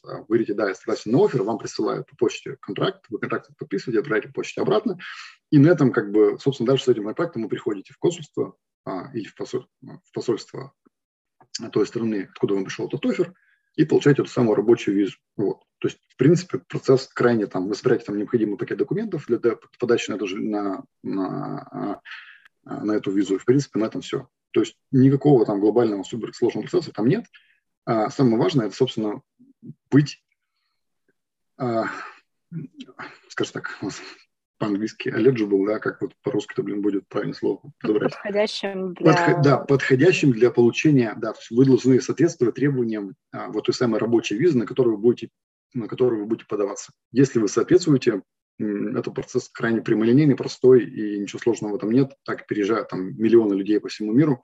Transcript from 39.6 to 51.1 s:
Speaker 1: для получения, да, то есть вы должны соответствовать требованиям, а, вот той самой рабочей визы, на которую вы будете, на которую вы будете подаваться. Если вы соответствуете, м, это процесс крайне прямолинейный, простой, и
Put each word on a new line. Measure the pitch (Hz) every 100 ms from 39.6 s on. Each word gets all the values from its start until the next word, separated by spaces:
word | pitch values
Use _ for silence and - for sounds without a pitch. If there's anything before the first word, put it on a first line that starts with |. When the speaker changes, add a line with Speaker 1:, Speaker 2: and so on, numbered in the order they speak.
| - 139 - 127 165 180 151
Speaker 1:
для | 113 120
получения, | 117 117 110 156 143 117 110
да, | 113
то | 107
есть | -
вы | 113
должны | 135 123 123 127
соответствовать | - 120 170 - 120
требованиям, | - 143 135 117 107 98 - _
а, | - 107
вот | 107
той | -
самой | 113 123 110
рабочей | - 117 - 104
визы, | 175 135
на | 107
которую | 127 120 110
вы |
будете, | 113 113 - _ _ _ _
на | 127 104
которую | - 123 113
вы | 104
будете | 113 -
подаваться. | 107 101 98 - _ _
Если | 123 135 117
вы | 104
соответствуете, | - - 180 170 135 123 104 - _ _ -
м, | 110 104 104 120
это | 123
процесс | 120 120 123 -
крайне | - 117 113
прямолинейный, | - 110 113 127 151 123
простой, | - - 127 127
и | 107 - 107